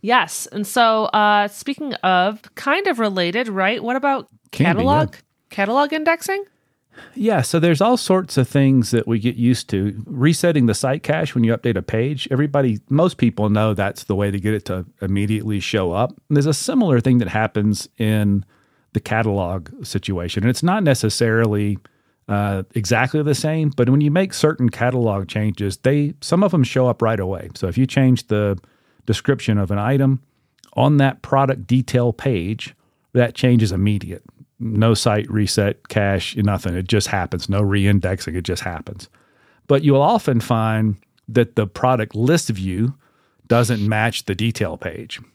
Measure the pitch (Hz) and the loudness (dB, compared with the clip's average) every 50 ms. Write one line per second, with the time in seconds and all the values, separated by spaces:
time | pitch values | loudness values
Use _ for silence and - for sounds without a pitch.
0 | - 202 240 254 175 - - - - - - 214 208 196 - 247 233 226 220 220 | 0 2 2 2 2 0 -6 -12 -12 -10 -8 -8 -8 -2 2 2 4 4 4 2
1 | 220 - - 214 208 208 208 208 202 208 202 - - - 277 - 311 277 233 - | 0 0 2 2 4 4 4 2 2 0 -6 -10 -8 -8 -8 -8 -8 -10 -8 -2
2 | - 185 185 180 180 202 220 214 - - _ - - 277 285 359 403 392 311 233 | 0 2 2 4 2 2 -2 -6 -16 -20 _ -8 -2 -2 0 0 0 -2 -2 0
3 | 226 208 196 185 175 170 175 233 247 226 202 190 190 196 226 233 - 233 247 262 | -2 -2 0 -2 -2 -2 -2 -2 -4 -4 -2 0 0 0 0 -2 -4 -4 -4 -2
4 | 254 285 269 262 - _ _ _ _ _ - - 143 175 170 202 240 269 285 302 | 0 0 -2 -2 -4 _ _ _ _ _ -2 0 2 2 2 2 2 2 2 2
5 | 311 - - - _ _ _ _ _ _ - - 196 202 233 269 294 294 311 311 | 2 -2 -4 -16 _ _ _ _ _ _ -4 -4 -2 0 2 0 0 0 -2 -2
6 | 311 330 330 330 - - 381 392 403 _ _ _ _ _ _ _ _ _ _ - | 0 0 -2 -2 -2 -6 -6 -6 -6 _ _ _ _ _ _ _ _ _ _ -20
7 | - - _ - 202 226 214 160 120 - - 170 156 170 165 143 196 226 254 233 | -20 -18 _ -2 0 0 2 2 0 0 0 2 2 2 2 4 4 2 2 2
8 | - - 190 185 180 151 - 135 127 - - 143 139 135 135 131 113 - - 117 | 2 0 0 0 0 0 0 0 0 2 2 2 4 6 4 4 2 2 0 0
9 | 110 - 113 110 101 123 - 113 120 123 127 117 - - - 98 98 104 95 107 | 0 0 -2 0 0 -2 -2 0 2 2 2 0 -2 -4 -2 -2 -2 -2 -4 -6
10 | 110 - - 127 123 156 165 - - 175 160 151 123 113 101 - - 127 135 156 | -12 -10 -4 2 2 2 2 4 2 2 2 4 2 2 2 0 0 -2 -2 -2
11 | - - 151 160 165 139 - 127 117 113 117 - - 120 110 95 85 - - 113 | -2 -2 -2 -2 -2 -4 0 0 2 2 0 0 0 -2 -2 -2 -4 -4 -2 -2
12 | 117 135 151 131 - - 135 131 147 147 139 143 139 123 107 104 _ _ 135 147 | -2 -2 -4 -6 -4 -4 -2 0 0 0 0 0 0 0 0 -2 _ _ 0 2
13 | 170 185 165 - - 117 - - 107 104 104 107 107 110 104 92 98 101 - - | 2 0 0 0 0 0 2 0 0 2 2 2 2 2 0 0 -2 -2 -4 -8
14 | - - 101 95 101 101 98 101 90 107 107 104 - - 92 92 90 - _ _ | -6 -4 -2 0 0 0 -2 -2 -2 -2 -2 -2 -4 -6 -6 -6 -6 -10 _ _
15 | 101 92 98 98 101 101 110 107 98 107 104 101 90 - - 107 92 87 85 98 | -4 -2 -2 -2 0 0 -2 -4 -2 -4 -4 -4 -4 -2 -2 -2 0 0 0 -2
16 | 120 127 - - _ _ 151 143 139 156 151 - - - 294 269 233 175 135 120 | -2 -2 -4 -12 _ _ 0 2 2 2 -2 -2 -2 -2 0 2 2 4 2 2
17 | 113 131 127 123 113 92 - 107 110 107 _ 107 101 107 104 - - - _ _ | 4 4 2 2 2 0 -2 -2 -2 0 _ 0 0 0 0 -2 -4 -14 _ _
18 | 110 107 107 107 104 101 101 98 95 _ _ _ _ _ _ _ _ _ _ 107 | -2 0 2 2 2 2 2 0 -2 _ _ _ _ _ _ _ _ _ _ -6
19 | - - 110 110 110 113 101 101 92 87 92 95 76 - - 277 165 - - 101 | -2 0 0 0 0 0 0 -2 -2 -4 -4 -6 -8 -12 -16 -16 -14 -8 -8 -6
20 | - - 98 87 85 90 - 107 98 120 127 - - 175 185 220 196 147 131 - | -4 -4 -4 -4 -4 -4 -4 0 0 0 0 0 0 0 0 2 2 2 2 2
21 | - 107 - - 117 113 110 113 117 110 104 104 104 104 104 95 _ - _ _ | 0 -2 0 0 0 2 2 2 2 0 0 0 0 -2 -2 -4 _ -18 _ _
22 | _ _ _ _ _ - 101 101 104 101 98 95 92 _ _ 120 107 - 117 110 | _ _ _ _ _ -4 -2 -2 0 -2 -2 -4 -6 _ _ -6 -2 0 0 0
23 | 127 135 - 156 147 147 143 - - 156 156 160 156 147 139 - 123 123 131 143 | 0 0 0 -2 0 0 -2 -2 -2 -2 -2 0 -2 -2 0 0 2 2 4 2
24 | 147 147 147 180 190 190 - - - 151 156 - 127 117 - - 120 123 127 127 | 2 2 2 2 0 0 -2 0 0 0 2 2 0 0 0 0 -2 0 0 0
25 | 120 113 101 98 95 87 - 107 107 107 95 - 104 98 90 - _ 127 139 147 | 0 0 0 -2 -4 -4 -4 -2 -2 -2 -2 -2 -4 -6 -6 -2 _ 0 2 2
26 | 147 147 - _ - - - 180 202 196 170 170 127 117 - 131 127 123 113 _ | 0 -2 -4 _ -4 -2 0 2 2 2 2 2 0 2 2 2 2 2 2 _
27 | 117 110 113 101 95 92 95 87 - 87 - - - 92 85 - 131 131 - 139 | 0 0 0 0 -2 -4 -6 -6 -10 -14 -10 -6 -6 -4 0 0 0 0 2 2
28 | 135 131 127 117 - _ 107 104 104 104 101 95 _ _ _ _ _ _ _ _ | 4 4 4 2 2 _ 0 0 2 0 -2 -4 _ _ _ _ _ _ _ _
29 | _ - 107 - - - 139 - - - 110 101 98 90 101 101 104 117 139 139 | _ -4 -4 0 2 0 0 0 2 0 2 2 2 0 -2 -2 0 0 2 2
30 | 135 135 135 127 _ _ _ _ _ _ _ _ _ _ _ - 127 143 151 143 | 4 2 2 0 _ _ _ _ _ _ _ _ _ _ _ 0 2 4 4 4
31 | 135 135 127 - - - - 135 139 131 135 131 98 - 123 131 123 - - 123 | 4 2 0 -4 -6 -2 0 0 2 0 -2 -6 -2 0 0 0 0 2 0 0
32 | 120 123 110 - - 135 123 92 82 95 110 117 - - - _ _ _ _ _ | 2 0 -2 -2 -4 -2 -2 -2 -2 -4 -8 -8 -10 -16 -18 _ _ _ _ _
33 | _ _ _ 123 120 117 - - - 127 123 117 113 98 95 90 98 104 104 98 | _ _ _ 0 0 0 -2 0 2 4 4 4 4 2 0 0 0 0 0 -2
34 | - - 90 - _ - _ _ - _ _ _ 117 117 110 107 113 113 113 - | -4 -10 -14 -16 _ -20 _ _ -20 _ _ _ -8 -4 0 2 2 2 2 2
35 | - 120 107 107 104 - - 107 104 92 - - 101 101 - _ _ - - 110 | 2 0 0 0 -2 -2 -2 -2 -2 0 0 0 0 0 -2 _ _ -4 -2 -2
36 | 101 98 98 90 - - - 104 101 104 101 92 - 92 87 87 90 90 113 107 | 0 0 0 -2 -4 -6 -4 -2 0 0 0 -2 -4 -4 -4 -4 -2 0 0 0
37 | - - - 98 90 85 - 87 - - 98 98 104 98 98 101 95 101 101 98 | 0 0 -2 -2 -2 -4 -6 -8 -4 -2 -2 0 0 2 2 2 2 4 2 2
38 | 87 92 98 - - - 80 90 85 90 90 - - 90 87 82 85 - 98 92 | 2 0 -4 -4 -6 -6 -6 -6 -4 -4 -6 -6 -6 -8 -8 -8 -12 -14 -14 -16
39 | - _ _ _ _ _ _ _ _ _ _ _ _ _ 143 139 151 143 139 135 | -18 _ _ _ _ _ _ _ _ _ _ _ _ _ 0 2 4 4 4 4
40 | 139 170 233 214 - - 131 117 - - 120 113 110 110 110 110 110 110 101 95 | 4 4 2 2 0 0 0 0 0 0 0 0 0 0 0 0 0 0 -2 -4
41 | _ _ _ _ _ - 113 123 117 - _ - 107 98 _ - - 127 127 117 | _ _ _ _ _ -2 0 0 0 2 _ -2 -2 -2 _ -2 0 2 2 0
42 | 110 - - 104 117 131 165 165 - - 113 95 95 95 92 92 110 127 139 _ | -2 -6 -4 -2 2 2 2 2 0 -2 -6 -4 -4 -4 -2 -2 -2 -2 -4 _
43 | _ _ _ _ _ _ _ _ _ _ 120 117 120 104 123 107 104 107 110 107 | _ _ _ _ _ _ _ _ _ _ 2 2 2 2 0 -2 0 0 0 0
44 | 110 117 110 - - - 98 87 110 117 110 - 107 87 80 - - 87 80 - | 0 -2 -2 -6 -6 -6 -4 -2 -2 -4 -2 -2 -4 -6 -6 -8 -10 -12 -10 -10
45 | 113 110 - - 117 _ | -14 -14 -16 -20 -20 _